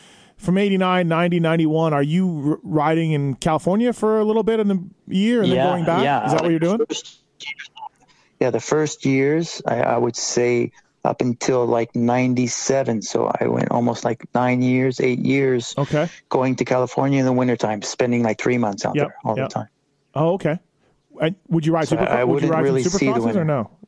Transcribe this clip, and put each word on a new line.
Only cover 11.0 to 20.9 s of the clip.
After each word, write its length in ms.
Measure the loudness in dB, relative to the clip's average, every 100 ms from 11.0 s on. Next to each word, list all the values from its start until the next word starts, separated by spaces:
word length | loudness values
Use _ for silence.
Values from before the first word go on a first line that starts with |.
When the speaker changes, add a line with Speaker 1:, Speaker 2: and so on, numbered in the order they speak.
Speaker 2:
up 160 | -2 0
until, 440 | -2 -2 0 0 2
like, 280 | 0 -2
ninety-seven. 1080 | -2 0 2 2 0 -2 -2 -2 0 0 -4
So 280 | -4 -2 -2 -2
I 60 | 0
went 240 | 0 0
almost, 340 | 0 0 -2
like, 200 | -4 -4 -4
nine 280 | -2 0 2
years, 380 | 2 2 0 0
eight 180 | 0 0
years 540 | 0 0 2 0 -2 -6
Speaker 1:
Okay. 300 | -2 -2 -2 -6 -4
Speaker 2:
going 280 | 0 0 0
to 80 |
California 540 | 0 0 0 0 2 2
in 40 |
the 80 | 2
wintertime, 500 | 2 2 0 -2 -4
spending, 400 | -6 -2 0 2
like, 180 | 0 0
three 180 | 0 0
months 260 | -2 -2
out 100 | -4 -2
Speaker 1:
Yep, 100 | -4
Speaker 2:
there 100 | -4
all 120 | -4 -4
Speaker 1:
yep. 120 | -4
Speaker 2:
the 60 |
time. 140 | -6 -10 _ _ _ _
Speaker 1:
Oh, 180 | -2 0
okay. 240 | 0 -2 -4 -8 _ _